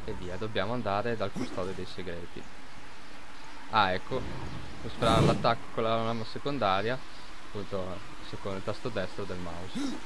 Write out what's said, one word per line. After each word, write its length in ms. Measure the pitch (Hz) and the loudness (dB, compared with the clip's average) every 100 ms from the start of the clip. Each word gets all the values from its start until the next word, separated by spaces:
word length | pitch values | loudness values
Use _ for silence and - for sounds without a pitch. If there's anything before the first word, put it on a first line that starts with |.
e 100 | - | -2
via, 220 | 98 90 92 | -4 -2 -4
dobbiamo 380 | 107 104 98 | -2 0 0
andare 420 | 123 101 98 107 117 | 0 2 2 2 0
dal 160 | 107 | 0
custode 440 | - 127 - 92 92 | 0 -2 0 -2 -2
dei 100 | 92 | -4
segreti. 560 | - 90 85 87 - - - - - - - - - - - - - - | -4 -4 -4 -4 -4 -4 -4 -4 -4 -4 -4 -4 -4 -4 -4 -4 -4 2
Ah, 220 | 110 98 | 4 6
ecco, 280 | 92 - 131 - - - - - - | 4 0 -2 -2 -2 -2 -4 -4 -4
per 100 | 117 | -4
sparare 340 | - 117 113 143 | 2 4 6 6
l'attacco 400 | 107 123 113 - - | 6 4 2 0 0
con 80 | |
la 200 | 113 113 | 2 2
lama 220 | 113 117 110 | 2 0 -2
secondaria, 720 | 110 143 143 104 95 104 131 - - - - - | -2 0 2 4 4 2 0 -2 -4 -4 -4 -2
appunto, 380 | 104 98 98 92 87 - - - | -2 -2 0 0 -2 -2 -4 -4
secondo 300 | - 104 95 | -2 -2 -2
il 60 | |
tasto 260 | 95 104 131 | -2 -2 0
destro 340 | 104 92 - | 0 -2 -2
del 140 | 98 92 | -2 -2
mouse. 420 | 90 82 92 143 277 220 | -2 -2 -2 -2 -2 -2